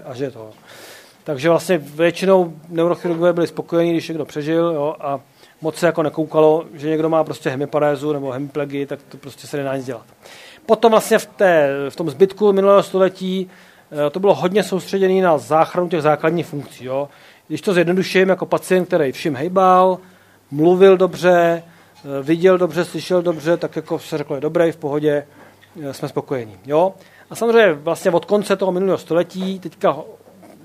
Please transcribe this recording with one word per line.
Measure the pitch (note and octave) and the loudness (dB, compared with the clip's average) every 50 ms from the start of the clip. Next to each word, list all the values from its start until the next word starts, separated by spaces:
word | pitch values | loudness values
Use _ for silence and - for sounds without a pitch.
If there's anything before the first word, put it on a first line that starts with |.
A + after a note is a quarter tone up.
| - | -14
a | D3 B2+ | -16 -10
že | A#2 C#3+ | -8 -8
je | C3 | -8
to. | - A2+ A2 A2 G#2+ - _ - - - - - - - - _ _ _ _ | -8 -12 -18 -20 -20 -20 _ -20 -20 -20 -20 -20 -20 -20 -20 _ _ _ _
Takže | D#3+ D3 C3 C#3 E3+ | -8 -6 -2 2 2
vlastně | E3 D#3 - - F#3 | 2 2 2 0 -2
většinou | D#3+ F#3 F3+ D3 D3+ E3+ E3+ E3 - F#3 F#3+ F#3+ F#3 F3+ E3 D#3 D3+ D3 F3 | -2 -2 -6 -2 0 0 0 0 0 2 2 4 4 2 0 -6 -12 -16 -8
neurochirurgové | E3+ E3 E3 F3 E3 - - F3 E3 E3 F3 F3 E3+ | -4 -2 0 0 -2 -2 -2 -4 -2 2 2 2 2
byli | E3+ E3 | 2 -2
spokojení, | - - - D3 - F3 E3+ E3+ E3+ | -2 -4 -8 -8 -4 -2 0 0 0
když | E3 D#3+ D#3+ | -2 -2 -4
někdo | - D#3+ D#3 C3+ | -6 -8 -8 -10
přežil, | - - D3+ C#3+ D3+ E3 E3 E3+ E3+ | -8 -10 -8 -6 -2 -2 0 0 -2
jo, | E3 D3 C#3+ D3+ D#3 - | -2 -2 -4 -4 -6 -6
a | D3+ C#3 C#3 C3 - _ _ _ - _ _ _ | -8 -8 -8 -8 -10 _ _ _ -20 _ _ _
moc | D#3 D#3+ D#3 | -8 -8 -4
se | - F3 | 0 0
jako | E3 D#3+ E3+ D#3 | 0 0 0 -2
nekoukalo, | C#3+ - E3 D#3 D3+ - D#3 D#3 D#3 D#3 E3 F#3 - F3 | -2 -4 -4 -6 -2 2 4 4 6 4 2 -2 -8 -14
že | D3 C#3 D#3 | -10 -6 -4
někdo | D#3+ D#3 D#3+ D#3+ | -2 -2 0 0
má | D#3+ D#3+ D3+ | 0 0 0
prostě | D3+ C#3 - - D#3 | -2 -6 -8 -6 -6
hemiparézu | C3 C3+ C#3+ - - D3 D3 D3 D3 B2+ C#3+ D3+ D3 | -4 -4 -6 -4 -2 0 0 0 0 -2 -4 -4 -4
nebo | C#3+ C#3 C3+ | -4 -6 -6
hemiplegii, | B2 C3+ C#3+ C#3 C#3 D3+ C#3+ C#3 C#3 C#3+ C#3+ | -8 -8 -10 -8 -6 -6 -6 -6 -6 -8 -8
tak | - C#3 C3+ - - | -8 -10 -14 -14 -20
to | - | -20
prostě | C3 - C3+ - - - | -20 -20 -20 -20 -20 -14
se | - - | -10 -8
nedá | C#3+ C#3 C3+ C3+ | -6 -4 -4 -6
nic | C3+ B2 | -6 -6
dělat. | C3 B2 G#2+ - _ _ _ - - - - - - - - _ | -8 -12 -12 -16 _ _ _ -20 -20 -20 -20 -20 -20 -20 -14 _
Potom | - A3 A3 - A3+ | 0 2 4 4 4
vlastně | A3 G3+ - - A3+ G3+ | 4 2 2 2 0 0
v | - | 0
té, | - - - G#3 F3+ E3+ D#3 C#3+ C#3 C#3 C#3 C#3 C3+ | -4 -2 0 2 4 4 4 4 2 0 -4 -6 -6
v | - | -6
tom | - E3+ D#3 | -6 -6 -6
zbytku | C3 C3 G3 F#3+ - - G#3+ G#3 G3 | 0 0 0 0 2 0 2 2 2
minulého | G3 G3 G3+ G3+ G3 - | 4 4 4 4 4 4
století, | - - F#3 F#3+ F3+ F#3 - F#3+ F#3 F#3 F#3+ F3+ F#3 - - - _ _ _ _ _ | 0 0 2 2 2 0 -4 -6 -6 -4 -4 -6 -8 -12 -20 -20 _ _ _ _ _
eh, | D3+ D3 D3 D3 | -4 -2 -2 -2
to | - F#3 | -2 0
bylo | F#3+ G3+ D#3+ | 2 2 2
hodně | C3+ E3 F3+ F#3+ G#3+ F#3 | 2 0 0 0 0 0
soustředěné | - G3 F3+ - - G3+ G3 F#3+ F#3 F#3+ F#3+ | 0 -4 -6 -4 -4 -2 0 0 2 2 2
na | F#3 F3 D#3 | 2 2 2
záchranu | C3+ A2+ A#2 D3+ D#3 D#3 - - F3+ F3+ E3+ | 0 0 0 2 2 2 2 0 -2 -2 -2
těch | F3 D#3 | -2 0
základních | C#3+ D3+ D3 D3 - D#3+ E3+ E3+ D3 | 2 2 0 2 0 -2 -2 -2 -4
funkcí, | - D3 C#3+ B2 - - - A#2+ | -6 -8 -10 -12 -12 -16 -16 -10
jo. | B2+ C3 C#3 C#3+ - - _ - - _ _ _ | -8 -6 -6 -8 -8 -12 _ -20 -20 _ _ _
Když | - D#3 - | -10 -10 -6
to | - G#3+ F3+ | -4 0 2
zjednoduším, | F3 E3+ E3+ F#3 F#3+ F3+ - - F#3 F#3+ F#3+ | 2 2 2 0 0 -2 0 2 2 2 2
jako | F3+ - E3+ | 2 -2 -2
pacient, | - E3+ D#3 - - F#3 F#3 F3 | -2 -4 -4 0 0 0 0 0
který | F3+ F#3 E3 D3 C3 | 0 -2 0 0 -2
všim | - - - E3 C#3 | -4 -4 -6 -6 -4
hejbal, | A#2+ D3+ F#3 F#3 G3 F#3 F#3 F#3 F#3 F#3 F#3 F#3 F#3 - - _ _ _ _ _ _ _ _ | -4 -6 -2 0 2 4 6 6 6 4 4 0 -2 -8 -16 _ _ _ _ _ _ _ _
mluvil | C#3+ D3 D#3 F3 F3+ F3+ G3 G3 F#3 | -2 2 2 4 6 8 8 8 8
dobře, | F3+ F#3 F3+ D#3 C#3+ E3 F3+ F3+ F3 E3+ E3+ E3+ E3 E3 | 6 4 0 0 0 2 4 4 4 4 2 0 -2 -6
eh, | - _ _ _ _ _ _ - C#3+ C#3 C#3 C3+ | -14 _ _ _ _ _ _ -14 -10 -8 -6 -2
viděl | D3 E3 E3 F3 F#3+ F#3 | -2 0 2 4 4 4
dobře, | F3 F3+ E3 D3 F3 E3 | 4 2 0 -2 -4 -4
slyšel | - - D#3 - - F3+ F3+ | -4 -6 -10 -4 -2 -2 0
dobře, | E3+ F3 E3 D3+ C#3 E3 E3+ | 0 -2 -4 -4 -2 -2 -2
tak | E3 D#3+ D3+ - | -2 -2 -6 -8
jako | D#3+ D#3 - E3 D3 | -10 -8 -6 -8 -8
se | - - D#3+ | -8 -8 -8
řeklo, | D3 C#3+ - D3 | -8 -6 -6 -6
je | C3+ | -6
dobrý, | C#3+ D#3 D#3+ F3 E3+ E3 | -6 -2 0 2 0 0
v | D#3 | 0
pohodě, | - D#3 C#3 C#3+ D3+ D3 D3+ D3 D3 C#3 - _ - - - _ _ _ _ _ E3 | -4 -6 -6 -4 -2 0 0 0 -2 -4 -8 _ -20 -20 -20 _ _ _ _ _ -14
eh, | D3 C#3 B2+ | -14 -14 -10
jsme | - D#3 | -10 -12
spokojení, | C3 - D3 - - D3 B2+ A2+ G#2+ G2 F#2 A2 | -8 -8 -8 -6 -6 -8 -8 -8 -10 -16 -18 -8
jo. | C3 D3 D#3 F3+ F#3+ F#3+ - - - _ - - _ | -2 0 0 0 0 -2 -8 -18 -20 _ -20 -20 _
A | E3 | -8
samozřejmě | - A3+ A#3 A#3 A#3 G#3+ F#3 D3+ | -4 -2 2 4 4 4 4 2
vlastně | C#3+ D3 E3 D#3+ - - F#3+ | 0 -4 -6 -6 -2 -2 0
od | E3+ E3+ E3 | 0 0 0
konce | - G#3 G#3+ G3 - G3 | 0 0 -2 0 -2 -2
toho | F#3+ G3 F#3+ | -2 0 -2
minulého | F3+ F3+ G3 F#3+ E3 | -2 -2 0 0 -2
století, | C3 - - D#3+ E3+ F3 F3 - F#3 F#3+ F#3+ F#3+ F#3 | -2 -2 -2 0 0 0 -2 -6 -8 -8 -6 -8 -8
teďka | F3+ E3 - _ - E3+ | -12 -14 -8 _ -2 -2
ho-, | C#3 D3+ - - - - _ - - - - - - - - | -2 -2 -8 -16 -20 -20 _ -20 -20 -20 -20 -20 -20 -20 -20